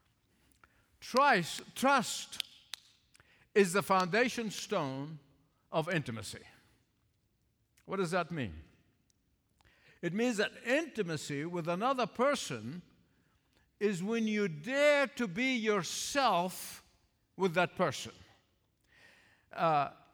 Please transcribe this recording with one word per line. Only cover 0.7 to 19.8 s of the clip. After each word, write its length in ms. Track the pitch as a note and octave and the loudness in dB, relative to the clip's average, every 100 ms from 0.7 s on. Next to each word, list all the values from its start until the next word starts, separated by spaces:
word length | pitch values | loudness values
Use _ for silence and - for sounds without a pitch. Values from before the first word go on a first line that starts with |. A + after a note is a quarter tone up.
| _ _ _ | _ _ _
Trust, 600 | - B3 C#4+ G3+ D#3+ - - - | -2 4 6 4 2 -8 -12 0
trust 680 | C4+ C#4 - - - - - - _ - _ _ _ _ _ _ _ G#3 | 2 4 2 -6 -8 -10 -10 -14 _ -18 _ _ _ _ _ _ _ 4
is 180 | F#3 | 4
the 80 | G3 | 2
foundation 680 | - F#3 F3+ G#3 B3+ A#3+ G#3+ | 4 2 4 2 2 -2 -6
stone 680 | - - G3 C3+ C3+ D3+ D3+ _ _ _ _ - | -6 -4 -2 -2 -4 -8 -12 _ _ _ _ -4
of 180 | E3+ D#3+ | -2 0
intimacy. 540 | E3+ B2 A2 G2 - - - _ _ _ _ _ _ _ _ _ _ _ _ - | -2 -2 -8 -10 -12 -18 -20 _ _ _ _ _ _ _ _ _ _ _ _ -6
What 120 | F#3+ | -2
does 140 | E3+ | 0
that 200 | F3+ E3 | 0 0
mean? 220 | D#3+ G#2 D#2 - _ _ _ _ _ _ _ _ _ _ _ _ _ | -4 -4 -8 -16 _ _ _ _ _ _ _ _ _ _ _ _ _
It 120 | E3+ | -4
means 240 | G3+ B3 G#3 | 0 0 0
that 140 | G3+ - A#3 | -2 -4 0
intimacy 800 | C#4+ D#4 G#3+ E3+ D3+ - C#3+ E3 | 0 0 -4 -4 -4 -4 -6 -4
with 220 | F3 D#3+ | -4 -2
another 380 | F3+ B3 B3+ A3 | 0 0 0 -2
person 760 | - C#4 C4+ - A#2 A2 F3 - _ _ _ _ _ _ _ _ - | 0 0 0 -4 -8 -8 -12 -14 _ _ _ _ _ _ _ _ -2
is 240 | G#3 F3 | -2 0
when 240 | G3 A#3 G#3+ | -2 0 0
you 200 | G#3+ G3+ | 0 0
dare 600 | D3 F#3+ C#4 D4 C#4+ C4+ | -4 -2 4 4 4 2
to 200 | - A3+ | -2 -4
be 280 | F3 C4 B3 | 0 0 0
yourself 1300 | G#3+ G3+ D#3+ - - C#4+ B3 F3 F3+ - - - - _ _ _ _ - | 2 0 0 -6 -4 2 4 2 0 -6 -14 -16 -20 _ _ _ _ -2
with 180 | F#3+ F3 | 0 2
that 200 | E3+ - | 2 2
person. 360 | E3 - A2 - - _ _ _ _ _ _ _ - - _ _ _ - | -2 -2 -8 -14 -20 _ _ _ _ _ _ _ -20 -20 _ _ _ -2
Uh, 340 | E3 D3 | 0 0